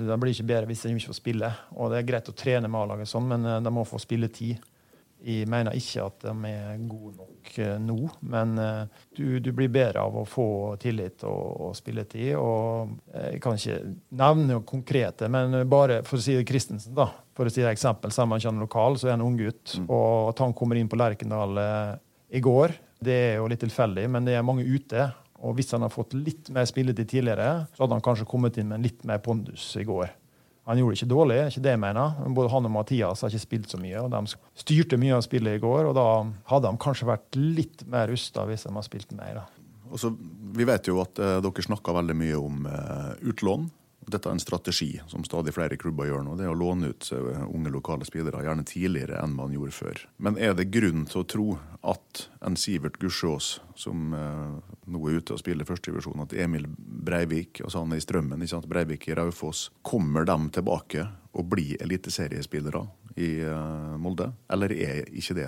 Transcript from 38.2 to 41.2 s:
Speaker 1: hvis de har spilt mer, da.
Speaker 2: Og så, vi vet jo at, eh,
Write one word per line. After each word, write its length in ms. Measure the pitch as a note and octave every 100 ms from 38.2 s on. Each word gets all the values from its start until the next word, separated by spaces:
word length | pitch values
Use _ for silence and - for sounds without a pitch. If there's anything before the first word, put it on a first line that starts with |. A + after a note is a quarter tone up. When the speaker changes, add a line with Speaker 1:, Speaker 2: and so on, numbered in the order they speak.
| - - G2+
Speaker 1:
hvis 160 | G#2+
de 80 | -
har 160 | G2+ G#2
spilt 240 | G#2 G2+
mer, 300 | G2+ F#2+ G#2+
da. 40 | F#2 - - - A#2
Speaker 2:
Og 80 | A#2
så, 160 | A#2 A2 E2+ F#2 G2+ A2
vi 80 |
vet 240 | A#2+ G#2+ -
jo 140 | F#2
at, 160 | F#2
eh, 220 | -